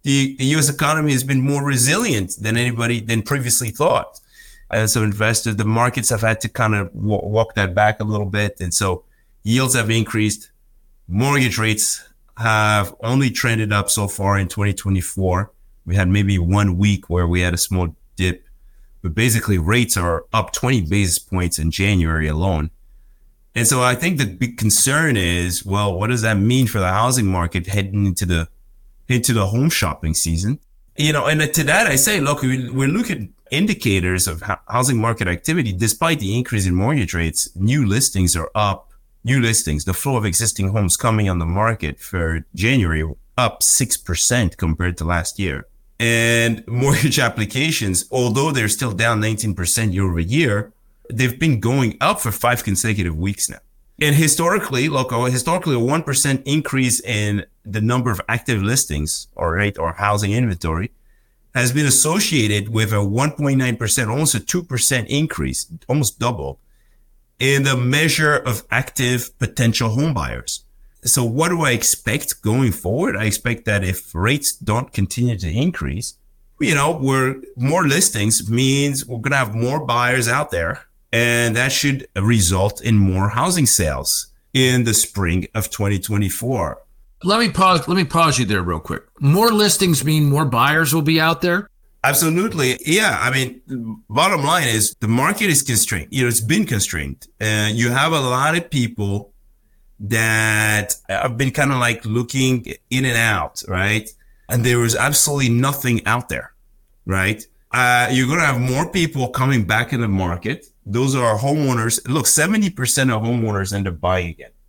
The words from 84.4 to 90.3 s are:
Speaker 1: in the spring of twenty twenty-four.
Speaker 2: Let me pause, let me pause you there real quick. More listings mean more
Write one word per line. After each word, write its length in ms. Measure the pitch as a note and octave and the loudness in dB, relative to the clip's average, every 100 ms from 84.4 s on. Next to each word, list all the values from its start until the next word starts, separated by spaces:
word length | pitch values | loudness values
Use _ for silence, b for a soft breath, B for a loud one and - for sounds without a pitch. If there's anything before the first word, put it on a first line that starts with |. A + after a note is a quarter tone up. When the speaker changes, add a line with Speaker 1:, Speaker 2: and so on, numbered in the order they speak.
| _ | _
Speaker 1:
in 300 | C3 B2+ B2+ | 2 2 2
the 100 | A#2 | 2
spring 540 | G#2+ - G2+ F2+ F2+ - A2+ | 0 -2 -2 0 0 -2 -6
of 160 | - | -6
twenty 280 | - G2+ G2 | -4 -2 -2
twenty-four. 840 | - G2+ G2 - A#2+ B2 D#2 - _ - - - | -2 -2 -2 -4 -4 -4 -4 -8 _ -20 -20 -8
Speaker 2:
Let 160 | F3+ A3 | -2 0
me 100 | A3 | 0
pause, 380 | D3+ F#3+ E3+ D3+ | 2 4 2 2
let 80 | F3+ | 0
me 80 | |
pause 340 | D3+ E3 D#3+ C3+ | 0 2 2 2
you 60 | |
there 180 | G#2+ G2 | 0 0
real 200 | F2 D#2+ | -2 -6
quick. 220 | - - _ - | -6 -12 _ 0
More 320 | C#3+ F3+ A#3 | 2 4 4
listings 500 | G#3 G#3 - F#3 C#3+ | 4 2 2 2 2
mean 220 | C#3+ D#3 | 2 2
more 180 | C#3+ | 4